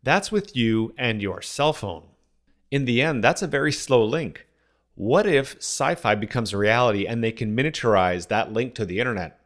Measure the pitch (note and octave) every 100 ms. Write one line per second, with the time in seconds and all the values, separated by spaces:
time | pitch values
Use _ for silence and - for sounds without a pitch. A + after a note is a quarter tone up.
0 | C3 F3+ G3 G#3+ G3+ B2+ A2+ A2 A2+ -
1 | B2 A2 G2+ F2+ - - D3 D3+ G2+ E2
2 | - _ _ _ _ _ _ C#3 B2+ A#2+
3 | D#3 C3+ A#2 E3+ E3+ C#3 D3+ C#3+ - B2+
4 | A2 D#3 C#3+ - _ _ _ _ _ -
5 | G2 D#3+ G#3 C#3+ C3+ - - - C#3+ E3+
6 | A2+ G#2+ G#2 B2 G#2+ G2 G#2 A#2 B2 G2+
7 | F#2+ A#2 A2+ A2 A2 A2 D3 D3+ A#2+ G2+
8 | F2+ F2+ E2+ A2 - A2 B2+ - G2+ F#2
9 | B2 A#2+ - _